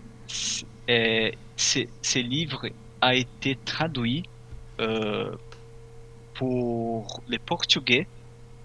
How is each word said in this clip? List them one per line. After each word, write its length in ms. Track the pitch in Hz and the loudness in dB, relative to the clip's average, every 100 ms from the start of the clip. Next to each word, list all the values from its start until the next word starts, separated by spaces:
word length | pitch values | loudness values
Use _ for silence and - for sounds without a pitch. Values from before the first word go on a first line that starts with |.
| - - - | -16 -16 -8
c-, 380 | - - - - - - | -4 -2 -2 -6 -8 4
euh, 420 | 120 113 113 110 - - - | 4 6 4 2 0 -12 0
c-, 320 | - 143 - - | 2 2 0 -4
ces 220 | - 135 | 0 2
livres 440 | 123 139 165 131 117 - - - | 2 0 -2 -4 -6 -8 -16 2
a 140 | 127 | 6
été 440 | 127 123 - 139 127 | 6 2 0 0 0
traduit, 600 | - - 160 139 117 139 180 - - - - - | -2 0 0 2 2 0 -2 -12 -14 -14 -10 -2
euh, 560 | 113 110 107 104 101 87 - - - - - - - - - | 0 2 2 0 -2 -6 -12 -16 -16 -16 -16 -16 -16 -18 -14
pour 880 | - 131 123 120 117 117 113 107 - - | -2 0 2 2 0 0 -2 -4 -12 -4
les 120 | 113 | -4
Portugais 680 | - 170 - - 123 123 180 - - - - - | -2 0 4 4 6 4 4 -6 -18 -18 -18 -18